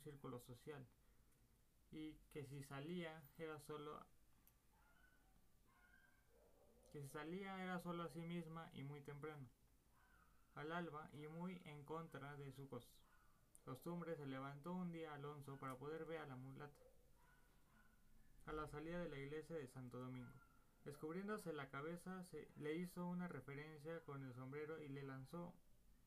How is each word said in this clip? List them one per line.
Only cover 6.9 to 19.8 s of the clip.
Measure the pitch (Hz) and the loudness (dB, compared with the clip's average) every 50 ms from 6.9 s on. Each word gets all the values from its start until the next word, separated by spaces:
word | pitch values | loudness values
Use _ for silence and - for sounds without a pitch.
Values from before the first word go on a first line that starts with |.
que | - 147 | -4 -2
si | 139 135 | -2 0
salía | - 151 147 160 180 196 196 196 190 185 | 0 0 2 4 4 2 2 2 2 4
era | 185 185 185 175 | 4 6 4 4
solo | - 175 170 170 170 | 6 4 4 6 4
a | 160 | 4
sí | 165 170 | 4 2
misma | 165 170 175 175 160 160 165 165 160 - | 2 4 4 4 4 2 0 -2 -2 -2
y | - - | -2 0
muy | 135 139 147 147 | 0 0 0 -2
temprano. | 139 147 143 143 151 156 151 143 131 113 - - - - - - - - - - - - - - - - - - - - - | -2 -2 -2 0 0 0 0 0 -4 -6 -6 -14 -20 -20 -20 -20 -20 -20 -20 -20 -20 -20 -20 -20 -20 -20 -20 -20 -20 -8 -4
Al | 143 147 156 | 0 2 4
alba | 165 175 170 160 147 151 160 - | 6 6 4 4 2 -2 -2 -2
y | - 147 151 156 | -4 -4 -4 -2
muy | 160 165 175 185 185 175 - | 0 2 2 2 0 0 -4
en | 165 147 147 139 | -6 -6 -6 -2
contra | 147 156 165 165 160 - 135 139 143 143 | 0 2 2 2 0 -2 -2 -2 -2 -2
de | 139 143 139 | -2 -2 -2
su | 131 139 139 135 | -2 -4 -4 -2
cos-, | - 120 - - - - - - - - - - - - - - - - - | -2 -2 -2 -4 -14 -18 -18 -18 -20 -20 -20 -20 -20 -20 -20 -18 -18 -10 -2
costumbre, | - 170 - - 170 175 175 165 165 160 | -2 -2 0 2 2 2 4 4 4 4
se | 147 147 | 4 4
levantó | 135 135 135 135 139 143 143 147 175 | 2 2 2 2 0 -2 0 2 2
un | 180 185 180 170 | 4 4 4 4
día | 165 165 160 151 147 | 4 2 0 0 0
Alonso | 139 143 147 151 143 135 139 139 135 | 0 0 0 0 -2 -2 -2 -2 0
para | 139 131 131 | 2 0 2
poder | 131 139 147 160 160 160 | 2 2 2 2 2 2
ver | - 165 156 | 2 2 2
a | 147 | 2
la | 139 127 | 0 -2
mulata | 127 131 135 135 139 147 147 - - - - - - - - - - - - - - - - - - - - - - - - - - - - - - - - - - - | -2 -2 -2 -2 -2 -4 -4 -6 -10 -16 -16 -16 -16 -16 -16 -18 -18 -18 -18 -18 -18 -18 -18 -18 -20 -20 -18 -18 -18 -18 -18 -18 -18 -16 -14 -14 -14 -14 -12 -12 -8 -4
a | 160 | 0
la | 151 151 151 | 2 2 2
salida | 143 147 147 156 165 175 175 | 2 2 0 0 2 4 4
de | 175 160 | 4 4
la | 143 139 | 2 2
iglesia | 139 139 151 156 147 156 170 | 0 2 0 0 0 0 0
de | 156 135 123 | 0 0 0
Santo | - 131 | -2 -4